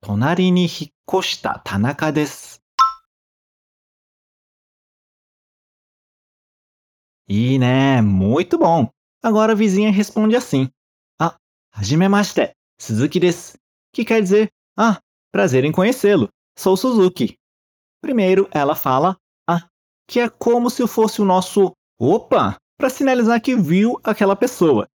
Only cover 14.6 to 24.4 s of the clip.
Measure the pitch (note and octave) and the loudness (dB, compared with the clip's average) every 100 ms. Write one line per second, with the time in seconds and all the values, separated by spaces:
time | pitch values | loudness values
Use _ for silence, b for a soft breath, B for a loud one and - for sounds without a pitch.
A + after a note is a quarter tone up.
14.6 | _ - A3+ G3 _ _ _ F#3+ G3 B2+ | _ -2 0 0 _ _ _ -2 2 2
15.6 | C#3 D#3 F#3+ B3+ G3+ G3+ G#2 _ _ _ | 0 0 0 2 2 2 0 _ _ _
16.6 | - F#3+ C4 A#3 F#3 F3+ A#2 - _ _ | 0 0 0 2 2 0 -6 -6 _ _
17.6 | _ _ _ _ - B3+ F#3+ F#3+ G3 D3+ | _ _ _ _ -4 0 2 2 0 -2
18.6 | C#3+ - - C3 E3 F#3+ _ _ - E3+ | -2 -2 0 0 0 -2 _ _ -4 -4
19.6 | - _ _ _ _ - A#3+ _ - A#3+ | -4 _ _ _ _ -4 -4 _ 0 0
20.6 | A#3+ - A#3+ - A3 - G3+ F#3 F#3 - | 0 -2 -4 0 -2 0 0 0 0 0
21.6 | F#3 - _ _ A#2 G#3+ - A#3+ A2+ - | 0 0 _ _ 0 0 0 0 0 -4
22.6 | _ _ C4+ B3+ C4+ B3+ A3+ A#3 A3+ B3 | _ _ -4 -2 0 2 2 0 0 -2
23.6 | D3+ F3+ A3 B3 - G#3+ G3 G3 | 2 2 2 -2 -4 -2 0 0